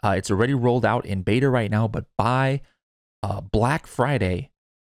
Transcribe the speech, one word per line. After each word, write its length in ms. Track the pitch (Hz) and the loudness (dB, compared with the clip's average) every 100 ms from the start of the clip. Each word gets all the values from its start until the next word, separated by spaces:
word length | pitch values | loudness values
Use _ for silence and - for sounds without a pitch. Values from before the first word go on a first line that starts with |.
uh, 60 | 104 | -2
it's 200 | 95 - | -2 0
already 220 | 98 120 | 0 2
rolled 320 | 139 120 123 | 2 2 2
out 220 | 107 120 - | 2 0 -2
in 160 | 95 | -4
beta 260 | 92 120 139 | 0 2 2
right 220 | 123 101 | 0 0
now, 180 | 107 110 | 0 -2
but 160 | - - - | -4 -8 -2
by, 420 | 110 127 135 139 - _ _ _ _ _ | 0 0 0 -2 -8 _ _ _ _ _
uh, 180 | 98 101 | -6 -6
Black 460 | - 107 120 156 - | -4 0 0 0 -4
Friday, 640 | - 127 131 92 90 139 _ _ _ | -2 0 2 0 -2 -6 _ _ _